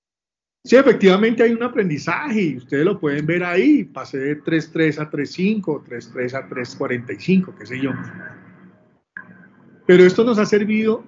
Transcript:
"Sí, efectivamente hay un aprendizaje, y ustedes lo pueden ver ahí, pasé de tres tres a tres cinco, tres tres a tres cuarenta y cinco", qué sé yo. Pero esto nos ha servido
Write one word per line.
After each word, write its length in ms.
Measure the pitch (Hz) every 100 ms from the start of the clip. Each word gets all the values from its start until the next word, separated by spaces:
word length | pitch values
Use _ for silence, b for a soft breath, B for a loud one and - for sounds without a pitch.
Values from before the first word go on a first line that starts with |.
| _ _ _ _ _ _
"Sí, 100 | -
efectivamente 680 | 247 277 208 190 190 226 226
hay 80 | 240
un 100 | 226
aprendizaje, 800 | 240 240 190 147 - 180 294 220
y 140 | 175 127
ustedes 280 | - 139
lo 140 | 170 202
pueden 260 | 151 143
ver 200 | 151 175
ahí, 400 | 180 175 262 285
pasé 340 | 190 131 123 135
de 180 | 135 147
tres 360 | - 160 156
tres 260 | 165 160 151
a 100 | 151
tres 240 | 147 139
cinco, 520 | - 190 220 180 139 -
tres 240 | 120 117
tres 220 | 131 123
a 140 | 135 131
tres 260 | 131 123
cuarenta 380 | - 139 123 120
y 80 | 101
cinco", 340 | - 185 185 -
qué 100 | 101
sé 140 | 127
yo. 120 | 135 - - - - - - - - _ _ _ _ - - - - _ _ _ -
Pero 160 | 180
esto 220 | 180 185
nos 140 | 233 214
ha 40 |
servido 600 | 208 208 208 214 220 220